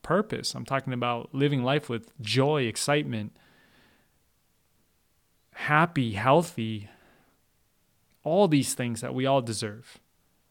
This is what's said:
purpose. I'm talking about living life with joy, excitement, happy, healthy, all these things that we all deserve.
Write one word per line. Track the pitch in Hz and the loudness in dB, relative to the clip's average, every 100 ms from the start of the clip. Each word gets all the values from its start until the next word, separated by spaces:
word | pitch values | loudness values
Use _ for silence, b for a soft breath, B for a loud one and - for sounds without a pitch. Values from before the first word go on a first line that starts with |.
purpose. | - 180 214 - - 127 | -2 0 0 -4 -6 -8
I'm | 117 | -4
talking | 135 131 | -4 -4
about | 123 120 120 - | -2 -2 -4 -6
living | 135 143 139 | 0 0 2
life | 123 147 - | 0 0 -2
with | 117 - - | -6 -8 -12
joy, | 107 120 139 151 | -2 2 2 2
excitement, | 117 - - 147 147 113 104 - b b b b b b b b b _ _ _ _ _ _ _ _ _ _ _ _ | 0 -2 0 0 0 -6 -8 -14 b b b b b b b b b _ _ _ _ _ _ _ _ _ _ _ _
happy, | - - 151 170 139 117 | -8 0 2 2 0 -2
healthy, | 101 120 151 170 - 113 107 101 b b b b b _ _ _ _ _ _ _ _ | 0 4 4 4 -4 -6 -8 -12 b b b b b _ _ _ _ _ _ _ _
all | 151 185 196 | 0 4 6
these | 147 123 | 4 2
things | - 120 113 | -2 -4 -4
that | 127 | -6
we | 127 131 | -2 2
all | 139 | 2
deserve. | 117 104 110 110 - - _ _ _ _ _ | 0 -4 -6 -10 -20 -20 _ _ _ _ _